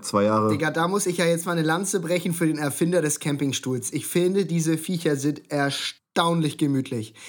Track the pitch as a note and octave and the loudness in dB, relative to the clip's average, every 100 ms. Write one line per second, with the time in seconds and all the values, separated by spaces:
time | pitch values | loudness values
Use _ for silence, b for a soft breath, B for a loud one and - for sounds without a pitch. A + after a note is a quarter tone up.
0 | - G#2 G#2 G#2+ G#2+ G#2+ D#3 D#3 E3+ G3+ | -2 2 4 4 2 2 0 0 0 0
1 | F#3 E3+ E3+ E3+ F3 E3+ D#3+ E3+ G3 G3 | -2 0 2 2 0 0 2 0 0 -2
2 | E3 F3 F3 E3 E3 D#3 D3 - F3 F3+ | 0 0 0 0 0 0 -2 0 2 2
3 | D3+ - D#3 C#3 C#3+ C3 C3 B2+ A2 D3 | 0 -2 -2 0 -2 -2 -4 -4 -4 -6
4 | - F3 F3+ G3 F3 E3+ D#3+ D#3+ D#3+ F3+ | -2 2 2 2 0 0 2 0 -2 -2
5 | E3+ D3 C#3 C#3+ - D3 C#3 C3+ - - | 0 0 0 -4 -4 -2 0 -2 -6 -8
6 | _ - E3+ E3+ D#3 D3+ D3 C3+ C3 A#2+ | _ 0 2 2 0 0 0 0 0 -4
7 | A2 B | -6 B